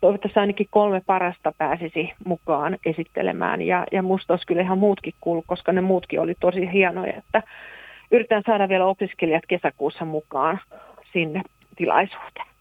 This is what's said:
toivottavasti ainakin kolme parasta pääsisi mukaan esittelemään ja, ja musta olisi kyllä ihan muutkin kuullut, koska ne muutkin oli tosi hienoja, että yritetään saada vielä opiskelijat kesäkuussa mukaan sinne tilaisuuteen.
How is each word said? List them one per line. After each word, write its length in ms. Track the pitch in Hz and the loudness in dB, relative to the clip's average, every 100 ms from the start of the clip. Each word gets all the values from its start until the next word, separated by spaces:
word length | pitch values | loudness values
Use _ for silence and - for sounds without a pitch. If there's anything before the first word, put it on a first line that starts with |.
toivottavasti 380 | - 202 208 214 | 4 4 0 0
ainakin 280 | 202 202 202 | 0 0 0
kolme 320 | 214 208 190 185 | 2 4 2 0
parasta 460 | 190 180 175 160 - | 0 0 -2 -6 -2
pääsisi 560 | 156 156 170 165 165 - - | -4 -2 -4 -6 -6 -6 -6
mukaan 520 | 170 - 151 147 190 - | -6 -2 -2 -2 -4 -4
esittelemään 760 | 160 165 - - - 90 - | -4 -6 -4 -4 -2 -2 -2
ja, 240 | 170 180 - | 0 0 0
ja 100 | 196 | -2
musta 320 | 185 190 - | 0 -2 0
olisi 120 | 175 - | -2 0
kyllä 160 | 175 | -2
ihan 160 | 185 190 | 0 2
muutkin 360 | 208 196 - - | 2 2 -4 -8
kuullut, 240 | - 170 165 | -4 -4 -4
koska 240 | 180 - | -6 0
ne 100 | 185 | 0
muutkin 380 | 185 185 - 151 | 2 0 0 -4
oli 160 | 165 180 | -2 0
tosi 320 | 180 185 180 | 0 0 -2
hienoja, 400 | 190 185 175 185 | 2 2 0 -6
että 300 | - - 214 - - - - - - - | -8 -2 -2 -2 -18 -20 -20 -20 -20 2
yritetään 320 | 233 220 214 196 | 2 4 0 2
saada 240 | 214 196 | 2 2
vielä 160 | 190 185 | 2 2
opiskelijat 580 | 196 190 - 165 160 - | 2 -4 -2 0 0 0
kesäkuussa 580 | 180 156 - 143 - 160 | -2 -2 -2 -4 -4 -6
mukaan 540 | 156 151 139 147 190 - - - - - | -6 -4 0 0 0 -8 -20 -20 -20 -8
sinne 280 | 185 160 156 - _ _ - | -4 -4 -4 -8 _ _ -6
tilaisuuteen. 720 | 165 87 - - - - - _ | 0 2 0 -4 -18 -16 -18 _